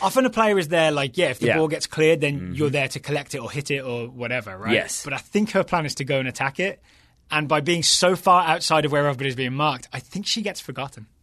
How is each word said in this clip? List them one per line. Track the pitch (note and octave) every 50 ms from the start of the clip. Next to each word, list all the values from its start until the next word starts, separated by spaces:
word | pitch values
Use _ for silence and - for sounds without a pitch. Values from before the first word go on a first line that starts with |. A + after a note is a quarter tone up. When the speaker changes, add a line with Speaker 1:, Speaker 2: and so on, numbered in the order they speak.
Speaker 1:
Often | - - - C4 C4
a | B3
player | A#3 A3 A3+ G#3+ G#3
is | F#3+ E3 D3
there, | F3 E3 D#3+ D#3
like, | D3 C#3+ C#3 C3 - F3
yeah, | F3
if | C#3 B2+ -
the | A#2
Speaker 2:
Yeah. | A#2+ -
Speaker 1:
ball | D#3 D#3+
gets | D3+ D#3 D3 -
cleared, | - - D#3 D#3 D#3 E3 D3+
then | D3 C#3+ C#3+ C#3+
Speaker 2:
Mm-hmm. | - - C3
Speaker 1:
you're | C#3 D3+ C#3
there | C3+ C#3+ C3+
to | C3 - C3+
collect | - - D3 C#3+ C#3+ - -
it |
or | B2+ A2+ A#2
hit | - D3 - -
it | C#3+ C3+
or | C3 B2+ A#2+ A#2+ A#2
whatever, | B2 C3 B2 A#2+ A#2 B2 B2+ - G#2 F#2+
right? | F#2+ G#2+ G#2+ A2
Speaker 2:
Yes. | G#2 - - - - -
Speaker 1:
But | C#3+ C3+
I |
think | B2+ - _ - G3+ G#3+ -
her | - F#3+ F3+
plan | - F#3 E3+ D#3
is | C#3 -
to | - C#3
go | C3 C#3+
and | C3+ C3
attack | B2+ B2 - C3+ C3+ - -
it. | F3+ G3 - - _ _ _ _ _ _ _ _ _ -
And | D#3 D3+ D3+
by | C#3 D#3 D3+
being | C3+ E3+ F3 E3+ D3
so | - - - F3+ F3+ F#3+
far | - - F#3 F#3 F3+ F3
outside | D#3+ D#3+ F3 - - E3 D#3 D3
of | C#3+
where | D3 C#3+ C#3+
everybody's | D3 C3+ B2 C3+ C3+ B2
being | B2+ C3 B2 C3
marked, | C#3 D3+ D3+ C3 A#2+ - - -
I | C3
think | - - - F#3 G3+
she | - - A#3
gets | G3+ G#3 - -
forgotten. | - - B2+ C3+ C#3 C3 - A2+ G#2+ - _ _